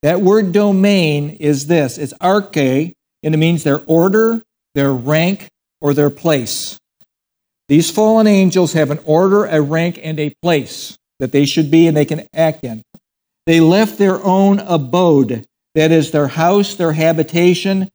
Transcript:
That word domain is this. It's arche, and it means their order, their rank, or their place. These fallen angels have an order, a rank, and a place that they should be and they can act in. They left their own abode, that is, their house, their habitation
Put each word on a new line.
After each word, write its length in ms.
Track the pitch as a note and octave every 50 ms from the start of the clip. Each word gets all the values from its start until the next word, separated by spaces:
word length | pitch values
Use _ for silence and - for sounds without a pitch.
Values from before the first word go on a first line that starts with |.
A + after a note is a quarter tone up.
| -
That 160 | D3 E3+ F3+
word 320 | G3+ F3+ G3+ A3 G#3+ F#3
domain 840 | E3+ G3+ G#3 G#3 G3 F#3+ F#3+ G3+ G3+ F#3+ E3+ D3+ D3 D3 D3 D3 D#3 -
is 280 | D#3+ D3 D3 C3+ C#3
this. 300 | D3 E3+ E3 C#3+ B2+ A2+
It's 160 | - D3 C3 -
arche, 800 | _ - G3+ F#3+ G#3 G3 - - D#3+ C#3 C3 B2+ C3+ D#3 F3 - _ _ _ _ _ -
and 100 | D3+ D#3+
it 40 |
means 260 | D#3 D#3+ E3 E3+ D#3+ -
their 180 | D3+ C#3 D3 -
order, 580 | - D#3+ E3 E3+ G3 G3 A3 A3+ A3+ A#3 A3+ - _ _ _ _ _ _
their 160 | C#3+ C#3 C#3
rank, 560 | C3+ B2+ A#2 C3+ D3+ D#3 E3 F3+ G3 - - - _ _ _ _ _ _
or 140 | - C#3+ C#3+
their 160 | C#3+ D3 D3
place. 680 | C#3 - - E3 D#3 C3+ A#2 G#2+ - - - - - - _ _ _ _ _ _ _ _ _ _ _ _ _ _ _ _ _ _
These 200 | C#3+ D#3 D#3+ -
fallen 380 | - - G#3+ A3 A3 A3 A3
angels 460 | G#3+ G#3 G3 F#3+ F3+ - F#3 F3+ D3+ -
have 180 | D#3+ D3+ C3
an 80 | D3 D3+ -
order, 400 | D#3 D3+ E3 F#3+ F#3+ G3 G#3 G#3+
a 160 | - D#3+ D#3
rank, 380 | D3 C#3 D#3 D#3+ E3 F3 E3+ - -
and 160 | D#3+ D#3+ D3+
a 140 | D3 D3 - _
place 560 | - F3 E3+ D3 B2 - - - - - - _ _ _ _ _
that 120 | C3 B2+
they 140 | - C#3+ D3
should 260 | C#3 - E3+ D#3+ C#3+
be 160 | D#3 E3 E3+
and 80 | E3 D#3
they 100 | D3+ D3
can 220 | C#3+ D#3+ D#3 - _ -
act 300 | D#3+ E3 D#3+ D#3 - -
in. 180 | B2 A2+ A2 - _ _ - _ _ _ _ _ _ _ _ _
They 140 | - E3 E3
left 380 | D#3+ D#3+ F3 G3+ A3 G#3+ -
their 240 | - G3+ F#3+ F#3+ - -
own 360 | G3 F#3 F#3+ G3 G3 G3 G3
abode, 880 | - - F3 D#3+ C#3 B2+ A#2+ F3+ F#3 E3+ D#3 C#3+ C3 G#2+ B2 A2 - _ _ _ _ _ _
that 160 | D#3+ D#3 D#3+
is, 200 | E3 D#3+ C#3+ -
their 160 | - D3+ D3
house, 480 | C3+ - D#3+ D#3+ F3 G3 G3+ G3+ G3 -
their 180 | - F3 E3 D#3
habitation 960 | D#3 D#3+ D#3+ E3 D#3+ D3+ - - E3+ F3 F3+ F3+ F3 - G3 G3 F#3+ F#3+ F#3+ _